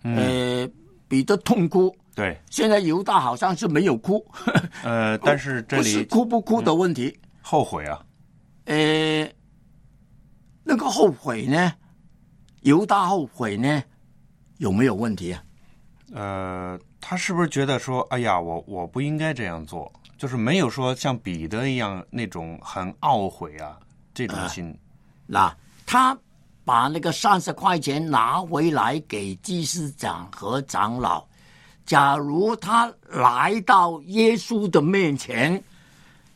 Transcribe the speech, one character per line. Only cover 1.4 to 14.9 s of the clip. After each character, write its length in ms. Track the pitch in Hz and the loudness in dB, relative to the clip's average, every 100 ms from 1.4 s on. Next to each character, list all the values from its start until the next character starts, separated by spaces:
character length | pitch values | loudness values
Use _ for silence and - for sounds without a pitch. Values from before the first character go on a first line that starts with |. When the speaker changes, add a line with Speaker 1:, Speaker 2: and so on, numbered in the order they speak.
| - 233 170 | 2 2 4
Speaker 2:
哭。 260 | 185 185 - _ | 4 2 0 _
Speaker 1:
对。 240 | - 101 80 - | -4 -4 -4 -8
Speaker 2:
现 200 | - 220 | -2 2
在 100 | 208 | 2
犹 220 | 180 165 | 2 0
大 200 | 202 196 | 2 2
好 160 | 127 120 | 2 0
像 180 | 185 175 | -2 -2
是 140 | 214 | 0
没 160 | 151 190 | 2 2
有 100 | 120 | 0
哭。 260 | - 208 - - - - 175 - | 0 -2 -4 -8 -4 -2 -4 -8
Speaker 1:
呃， 340 | 123 117 110 107 | -4 -2 0 0
但 200 | 143 143 | 2 0
是 240 | 139 127 | 0 -6
这 140 | 110 - | -2 0
里 60 | |
Speaker 2:
不 60 | 110 | 2
是 140 | 104 - | 0 2
哭 180 | 226 233 | 0 2
不 160 | 233 | 0
哭 200 | - 226 | 0 0
的 140 | 226 160 | 2 2
问 180 | 180 | 2
题。 240 | 139 127 - | 0 -4 -6
Speaker 1:
嗯。 60 | - - | -16 -20
后 220 | - 160 | -2 0
悔 220 | - 85 76 | 0 -4 -8
啊。 180 | 73 - _ _ _ _ _ - | -10 -12 _ _ _ _ _ -4
Speaker 2:
呃， 640 | 151 156 156 156 156 156 - _ _ _ - - _ _ - - - - _ | 0 2 2 0 -2 -4 -10 _ _ _ -20 -20 _ _ -20 -20 -20 -20 _
那 140 | - 254 | 0 0
个 100 | 269 | 0
后 240 | - 359 | 4 4
悔 360 | 139 151 113 127 | 4 -4 -4 0
呢？ 260 | 151 180 - _ _ - - _ - - - | 2 2 0 _ _ -20 -20 _ -20 -20 -2
犹 240 | 135 151 208 | 4 4 4
大 220 | 202 180 | 2 2
后 180 | 196 139 | 0 -2
悔 320 | - 117 101 | -4 -4 0
呢？ 260 | 131 151 - _ _ - _ _ _ - | 0 0 -4 _ _ -20 _ _ _ -6
有 140 | 110 | -2
没 140 | 95 | 2
有 80 | 131 | 2